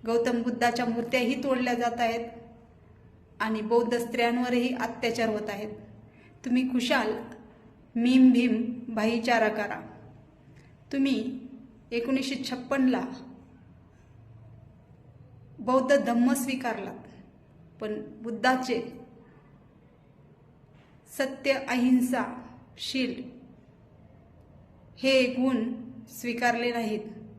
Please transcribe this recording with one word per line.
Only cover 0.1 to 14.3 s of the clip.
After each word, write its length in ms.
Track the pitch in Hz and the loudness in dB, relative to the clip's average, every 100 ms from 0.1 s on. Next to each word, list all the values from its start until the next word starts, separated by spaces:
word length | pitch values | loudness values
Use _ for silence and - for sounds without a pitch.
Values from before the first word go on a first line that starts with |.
| 233 240 233 | 0 2 0
बुद्धाच्या 420 | 233 220 240 240 | -2 0 0 0
मूर्त्याही 600 | 240 233 226 254 247 277 | -2 -2 0 0 0 -2
तोडल्या 300 | 277 247 247 | 0 0 0
जात 260 | 233 240 233 | 0 -2 0
आहेत 240 | 233 233 233 - - - - - - - - - - - | -2 -2 -8 -14 -20 -20 -20 -20 -20 -20 -20 -20 -20 -8
आणि 200 | 220 220 | -4 -2
बौद्ध 380 | 220 233 233 233 | 2 2 4 -2
स्त्रियांवरही 760 | 240 - 233 247 247 247 254 | -2 0 2 2 2 2 0
अत्याचार 540 | 247 226 - 233 233 220 | -2 -4 -2 -4 0 0
होत 200 | 214 214 | -2 -6
आहेत. 200 | 202 214 - - - - - - - | -8 -10 -12 -18 -20 -20 -20 -20 -12
तुम्ही 280 | 254 247 262 | 0 2 2
खुशाल 400 | 247 233 277 214 - - - - - - - - | 0 2 2 2 -4 -8 -16 -20 -20 -20 -20 -8
मीम 360 | 233 240 262 254 | 0 4 8 10
भीम 420 | 240 247 214 247 - - | 8 4 2 -2 -6 -8
भाईचारा 600 | 220 220 233 233 233 214 | -2 0 0 2 2 2
करा. 320 | 214 202 - - - - - - - - - - - - | 0 -6 -8 -12 -20 -20 -20 -20 -20 -20 -20 -20 -20 -6
तुम्ही 460 | 277 269 226 226 - - - - - - | 0 2 2 -2 -8 -14 -18 -20 -20 -6
एकोणीसशे 440 | 240 233 269 262 277 - | -4 0 -2 -2 -6 -6
छप्पनला 500 | 254 - 269 254 214 - - - - - - - - - - - - - | -8 -2 2 4 2 -2 -10 -16 -20 -20 -20 -20 -20 -20 -20 -20 -20 -20